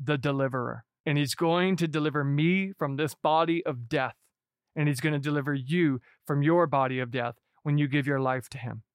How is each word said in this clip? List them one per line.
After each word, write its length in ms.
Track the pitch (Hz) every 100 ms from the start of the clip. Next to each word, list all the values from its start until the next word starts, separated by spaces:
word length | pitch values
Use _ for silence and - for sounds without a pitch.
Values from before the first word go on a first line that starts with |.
the 160 | 139 147
deliverer, 680 | 143 135 135 127 120 117 - _ 160
and 120 | 143
he's 160 | 139
going 440 | - 165 175 185 175
to 100 | 165
deliver 360 | 156 151 147
me 500 | 139 143 165 190 190 -
from 200 | 143 135
this 180 | 151 -
body 500 | 151 156 165 170 165
of 240 | 127 117
death, 260 | 147 127 - _ _ _ _ _ 151
and 120 | 147
he's 120 | 135
gonna 180 | 156 143
deliver 360 | 147 147 139
you 480 | 139 127 175 156 127 - _ -
from 160 | 143
your 240 | 147 175 160
body 320 | 139 131 127
of 100 | 120
death 260 | 123 120 - _ _
when 140 | 151 147
you 100 | 143
give 180 | 143 135
your 140 | 135
life 300 | 131 131 -
to 80 | 131
him. 260 | 120 110 -